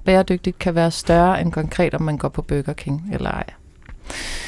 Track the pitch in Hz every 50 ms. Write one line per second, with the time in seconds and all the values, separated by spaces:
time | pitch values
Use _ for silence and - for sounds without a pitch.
0 | - 190 185 190 185 - 180 180 - 185 - - - 185 165 170 165 165 - -
1 | - - 170 170 175 185 190 - 175 165 - 160 156 160 - - 175 - 156 147
2 | 156 156 151 139 - 143 - 151 - - 147 143 139 147 151 - - 143 139 156
3 | 175 208 - - - - - - - - - - - - - - - - - -
4 | - - - - - - - - -